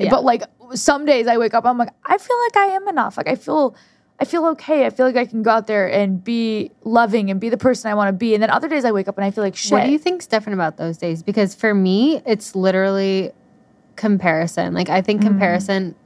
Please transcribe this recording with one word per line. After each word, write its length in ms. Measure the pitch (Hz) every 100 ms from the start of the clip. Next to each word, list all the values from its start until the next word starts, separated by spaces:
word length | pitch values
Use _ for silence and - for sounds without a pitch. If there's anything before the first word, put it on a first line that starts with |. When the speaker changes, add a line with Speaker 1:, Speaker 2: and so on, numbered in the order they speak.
Speaker 1:
Yeah. 60 | 196
Speaker 2:
but, 140 | 247
like, 200 | 254 233 220 _ -
some 300 | 247 - 285
days 220 | 294 262 226
I 100 | 233
wake 160 | 226
up, 140 | 226 233
I'm 100 | 247
like, 120 | 240 -
"I 120 | - 403
feel 200 | - 480
like 120 | 480 415
I 100 | 392
am 140 | 381 392
enough." 280 | 311 208 -
Like, 100 | 226
I 60 |
feel, 400 | 262 - 302 269 - _ _ _ -
I 60 |
feel 220 | 277 339 330
okay. 400 | 311 - 302 240
I 40 |
feel 140 | 214
like 120 | 254 247
I 100 | 247
can 160 | 220
go 80 | 220
out 160 | 226 214
there 240 | 214 185
and 340 | 202 202 185
be 460 | 185 233 226 214 - -
loving 460 | - 233 233 220 196
and 80 | 190
be 120 | 226
the 80 | 220
person 320 | 254 247 220
I 40 |
wanna 200 | 208 196
be. 180 | 190 233
And 100 | 208
then 60 | 220
other 180 | - 302
days 160 | 302 240
I 60 |
wake 160 | 208 196
up 100 | 196
and 80 | 196
I 40 |
feel 140 | 208
like 120 | 202 185
shit. 160 | 208
Speaker 1:
What 120 | 214
do 60 | 254
you 80 | 302
think's 280 | 359 359 -
different 280 | 220 214
about 240 | 190 160 -
those 180 | 165 165
days? 260 | 175 165
Because 320 | 165 202 196
for 200 | - 226
me, 480 | 202 185 196 277 294
it's 300 | 262 214 - 190
literally 760 | 185 190 190 196 196 190 180 - _ _ _ _ _ -
comparison. 760 | 214 196 180 160 165 - 170
Like, 140 | 175 185
I 100 | 185
think 180 | 190 214
Speaker 2:
Mm. 20 | 208
Speaker 1:
comparison 680 | 196 190 180 196 190 180 -